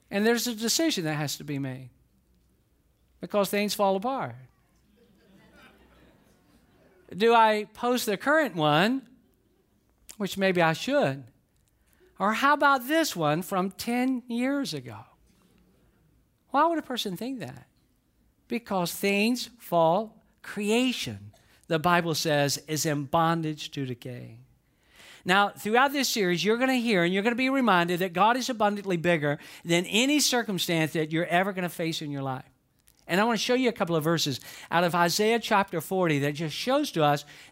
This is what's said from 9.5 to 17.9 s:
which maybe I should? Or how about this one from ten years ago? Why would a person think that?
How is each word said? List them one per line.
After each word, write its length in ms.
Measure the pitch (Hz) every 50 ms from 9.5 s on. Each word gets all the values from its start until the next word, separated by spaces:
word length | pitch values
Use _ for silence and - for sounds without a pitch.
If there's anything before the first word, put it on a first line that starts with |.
| _ _ _ _ _ _ _ _ _ _ _ - -
which 200 | - 202 180 -
maybe 240 | 190 196 190 180 180
I 120 | 165 160 160
should? 500 | - - 254 277 285 220 139 135 143 123 - _ _ _ _ _ _ _ _ _ _ _ _ _ _ _ _ _ -
Or 140 | 190 208 220
how 200 | 226 262 285 294
about 340 | 285 302 285 277 262 240
this 280 | 262 311 330 311 - -
one 260 | 175 156 147 151 170
from 300 | 185 - 196 185 185 196
ten 520 | - - - 233 240 247 254 262 262 240 -
years 460 | - 233 240 247 269 285 285 269 156 156
ago? 240 | 139 123 123 107 107 - _ _ _ _ _ _ _ _ _ _ _ _ _ _ _ _ _ _ _ _ _ _ _ _ _ _ _ _ -
Why 160 | - 277 311
would 140 | 339 339 302
a 20 |
person 340 | 294 - 254 214 - 208 175
think 240 | - 220 262 269 226
that? 280 | 151 123 135 131 - _ _ _ _ _